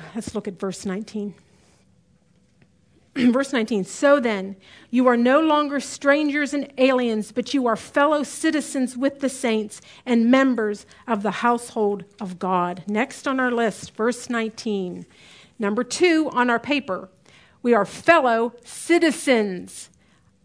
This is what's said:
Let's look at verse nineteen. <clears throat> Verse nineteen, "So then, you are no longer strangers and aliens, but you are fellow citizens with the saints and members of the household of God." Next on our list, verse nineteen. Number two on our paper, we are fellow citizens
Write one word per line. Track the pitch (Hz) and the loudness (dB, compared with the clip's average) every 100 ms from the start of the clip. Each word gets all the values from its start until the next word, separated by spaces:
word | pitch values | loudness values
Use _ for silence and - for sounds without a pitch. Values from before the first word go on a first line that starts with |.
| 160 226 | -12 -12
Let's | - | -8
look | 214 208 | -8 -8
at | 180 | -8
verse | 196 - 202 | -8 -6 -6
nineteen. | 190 226 214 202 175 _ _ _ _ _ _ _ _ _ _ _ _ _ _ _ _ _ 285 | -8 -8 -8 -10 -12 _ _ _ _ _ _ _ _ _ _ _ _ _ _ _ _ _ 0
<clears throat> | |
Verse | 247 247 269 | 2 2 2
nineteen, | 247 220 214 | -2 0 -2
"So | 185 - 285 285 | -4 0 4 4
then, | 240 202 190 196 - - - | 2 -2 -6 -12 -20 -20 -4
you | 240 254 | 2 4
are | 240 | 4
no | 240 285 | 4 4
longer | 320 294 294 285 | 4 2 0 -4
strangers | - - 277 294 302 285 285 | -6 -4 2 2 2 0 -2
and | 285 277 - | -4 -4 2
aliens, | 262 254 247 214 208 | 2 4 0 -2 -4
but | - - | -6 -2
you | 285 240 | 0 0
are | 214 | -2
fellow | - 294 285 302 | -2 0 2 2
citizens | 277 - 320 302 - 277 254 247 | -2 -4 -2 -2 -2 -4 -4 -2
with | 269 277 | -4 -2
the | 269 | -6
saints | - 247 220 214 - - - - | -4 -2 -2 -4 -10 -20 -12 0
and | 233 233 | 2 4
members | 262 269 233 214 202 - - - | 4 4 0 -2 -6 -12 -14 -6
of | 214 | -4
the | 208 | -4
household | 185 240 240 240 233 208 202 - - | -2 0 0 -4 -4 -2 -2 -8 -12
of | 196 175 | -12 -6
God." | 185 185 175 180 196 | -2 -2 -2 -4 -6
Next | 208 262 - 294 | -2 -4 -4 -4
on | 262 | -2
our | 254 | 0
list, | 233 233 - - - | 0 -2 -2 -10 -4
verse | 226 240 - | -2 -2 -4
nineteen. | 240 226 - 226 202 180 180 175 _ - - - - | -4 -6 -6 -6 -4 -6 -10 -16 _ -20 -20 -20 -6
Number | 202 214 | -2 -2
two | 247 - 359 320 294 | -4 2 2 4 0
on | 240 247 | 0 2
our | 233 | 0
paper, | 233 294 208 180 190 _ _ - _ _ | 0 -4 -2 -8 -10 _ _ -20 _ _
we | 240 | 2
are | 226 196 | 4 2
fellow | - - 330 254 226 233 - | -2 4 6 6 2 -2 -6
citizens | - - - 339 330 - - 240 208 180 190 - - _ _ _ _ _ | -20 -10 0 2 4 0 2 2 2 -4 -10 -16 -20 _ _ _ _ _